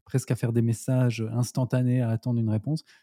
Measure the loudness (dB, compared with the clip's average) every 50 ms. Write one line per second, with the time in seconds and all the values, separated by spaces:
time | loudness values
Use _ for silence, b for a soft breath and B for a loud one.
0 | _ -4 -4 -2 -2 -2 -2 -2 -2 0 2 2 2 2 0 -2 -2 0 2 2
1 | 2 2 0 -2 -4 -4 -2 -2 -2 -2 -2 -2 -2 0 0 0 2 2 2 2
2 | 2 0 -2 -2 -2 -2 -2 0 0 0 0 -2 -2 -2 -4 -6 b b b b